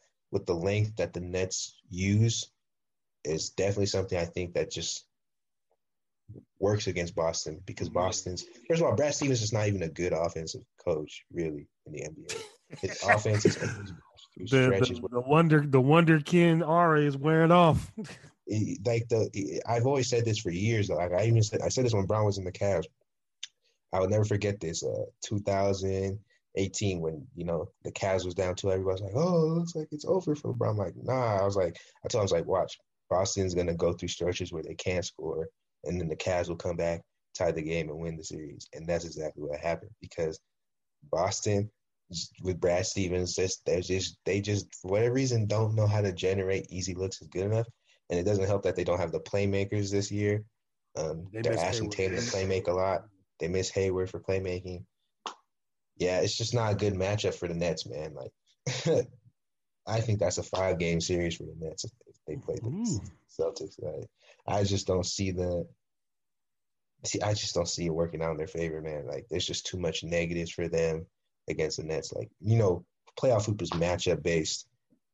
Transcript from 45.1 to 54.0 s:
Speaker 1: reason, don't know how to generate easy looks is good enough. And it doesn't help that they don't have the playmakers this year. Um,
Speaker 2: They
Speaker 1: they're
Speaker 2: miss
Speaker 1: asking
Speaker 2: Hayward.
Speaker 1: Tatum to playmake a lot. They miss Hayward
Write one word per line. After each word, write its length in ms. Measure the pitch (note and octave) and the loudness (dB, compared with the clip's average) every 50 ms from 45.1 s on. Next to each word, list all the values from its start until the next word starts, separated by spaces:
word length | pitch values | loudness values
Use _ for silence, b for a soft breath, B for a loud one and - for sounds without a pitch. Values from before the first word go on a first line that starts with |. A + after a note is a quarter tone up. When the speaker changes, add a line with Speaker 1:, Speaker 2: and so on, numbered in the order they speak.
| A#2+ | 2
Speaker 1:
reason, 340 | C3 C3+ B2+ A#2+ A#2 G#2+ G2+ | 2 0 2 2 0 0 2
don't 280 | G#2+ G#2+ A2+ A2 A2 | 2 2 2 2 2
know 120 | A2 G#2+ G#2 | 2 4 4
how 140 | G#2 G#2+ | 4 2
to 100 | G2+ G2 F2+ | 2 0 0
generate 580 | F2+ - F#2 F#2+ G2 F#2+ F#2+ G2 F#2+ F#2+ - | 0 0 0 0 0 0 0 0 -2 -2 -6
easy 220 | E2+ F#2 F#2 F#2+ F2+ | -8 -8 -6 -6 -4
looks 280 | F2 F#2+ F#2+ - - | -4 -4 -4 -6 -8
is 60 | D#2+ D#2 | -14 -10
good 180 | - F2 F#2+ | -6 -4 -2
enough. 220 | G2+ G#2+ A2+ A#2 - - _ _ _ _ _ _ _ | 0 0 0 0 -2 -6 _ _ _ _ _ _ _
And 100 | F2 F2 | -2 0
it 40 | F2 | 2
doesn't 220 | G2+ G#2 G2+ F#2+ | 2 2 2 2
help 180 | F#2+ G2+ G2 - | 2 0 2 2
that 120 | F#2 F2 | 0 0
they 80 | F2 E2 | 0 0
don't 160 | E2+ F2 F2+ | 0 0 0
have 120 | F2 E2 | 0 -2
the 80 | D#2+ D#2+ | -2 -6
playmakers 720 | - - - G2+ G2+ G2+ G2 G2 G2 G2 G#2+ G#2 G2+ G2 | -6 -2 -2 0 0 2 2 0 0 0 -2 -2 -2 0
this 200 | G2+ G2+ G2+ G#2 | 0 -2 -2 -2
year. 320 | G#2 G#2 G#2 G#2 G#2 G#2+ G#2+ - _ _ _ _ _ _ _ _ _ - | -2 -2 0 0 0 0 -2 -8 _ _ _ _ _ _ _ _ _ -6
Um, 300 | D#2 D#2+ D#2 E2 F2 G2 G2+ | -4 -4 -4 -6 -10 -10 -10
Speaker 2:
They 80 | A2 | -4
Speaker 1:
they're 120 | - - - | -2 0 0
Speaker 2:
miss 80 | D#2+ | 2
Speaker 1:
asking 300 | E2+ F#2 G#2 A2+ G#2+ - | 0 0 0 -2 -4 -4
Speaker 2:
Hayward. 240 | - - F#2+ F#2 F#2 F2+ | -2 -2 -2 0 0 -2
Speaker 1:
Tatum 80 | E2 | -4
to 60 | - - G2 | -2 -2 -2
playmake 300 | F#2+ F#2+ F#2+ F#2 F#2 - | -2 0 0 0 0 0
a 60 | F2 | 0
lot. 320 | F2+ F#2 F#2+ F#2+ - - - _ _ _ _ _ _ | 0 0 0 0 -2 -4 -8 _ _ _ _ _ _
They 80 | D#2 E2 | -4 -2
miss 220 | F2+ F#2 F#2 - | 0 -2 -2 -2
Hayward 380 | - G2 F#2+ F#2+ F#2 F#2 | 0 0 0 2 2 0